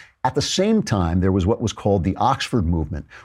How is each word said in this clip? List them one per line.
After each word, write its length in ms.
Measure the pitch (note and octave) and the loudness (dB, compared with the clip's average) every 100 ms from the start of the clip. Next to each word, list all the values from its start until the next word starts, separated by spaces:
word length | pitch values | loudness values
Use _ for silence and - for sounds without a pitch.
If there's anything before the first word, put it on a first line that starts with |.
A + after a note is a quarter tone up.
| - _ | -20 _
At 120 | C3 | -4
the 80 | D3 | -2
same 400 | - - G3+ A3 | -2 0 2 2
time, 380 | - G2+ E2 F2+ | 0 0 2 2
there 120 | F#2+ | 2
was 140 | G2 F2+ | 2 2
what 160 | - | 0
was 100 | A#2 | -2
called 320 | - G#2 G2 | -2 0 0
the 120 | D#2+ F2+ | 0 0
Oxford 500 | A2 C3+ - B2 E2 | 0 0 -2 -2 0
Movement, 400 | E2+ D2+ D2+ - - | 0 -2 -8 -12 -20